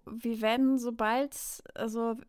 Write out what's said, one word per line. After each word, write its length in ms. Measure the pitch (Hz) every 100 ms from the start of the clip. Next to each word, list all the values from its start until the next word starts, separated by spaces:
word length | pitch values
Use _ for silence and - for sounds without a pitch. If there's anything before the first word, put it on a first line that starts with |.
wir 380 | - 226 226 226
werden, 340 | 220 240 262 269
sobald, 560 | 240 233 214 240 285 - - - -
also 420 | - 226 226 233 226